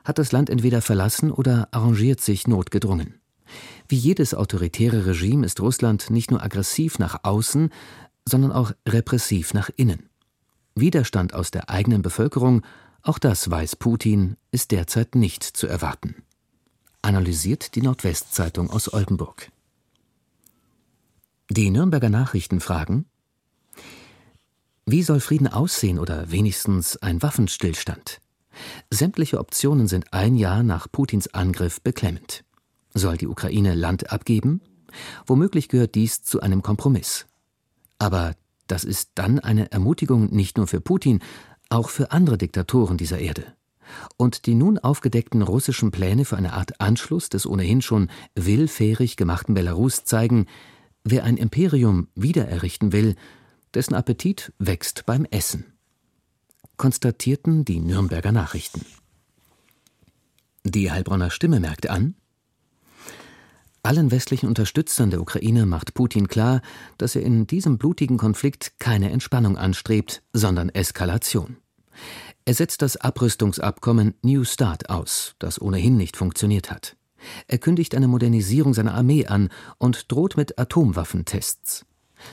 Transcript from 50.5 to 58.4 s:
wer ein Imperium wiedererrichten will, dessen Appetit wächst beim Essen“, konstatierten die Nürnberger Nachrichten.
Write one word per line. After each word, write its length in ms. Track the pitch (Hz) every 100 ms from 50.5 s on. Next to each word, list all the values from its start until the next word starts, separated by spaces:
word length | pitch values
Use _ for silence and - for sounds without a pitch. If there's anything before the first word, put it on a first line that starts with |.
| - - _ _ _
wer 220 | - 127
ein 140 | 117 120
Imperium 720 | 113 - 180 147 117 92 -
wiedererrichten 800 | - 117 165 110 87 90 - 104
will, 240 | 104 110 90 - - _ _ _
dessen 220 | - 127
Appetit 580 | 101 - 117 185 202 - -
wächst 480 | 101 90 - - -
beim 180 | 113
Essen“, 400 | - 101 - - - _ _ _ _ _ _ _ _ _ _ _
konstatierten 880 | 135 - 127 - - 139 - 160
die 160 | 139 85
Nürnberger 520 | 82 92 98 85 92
Nachrichten. 520 | 110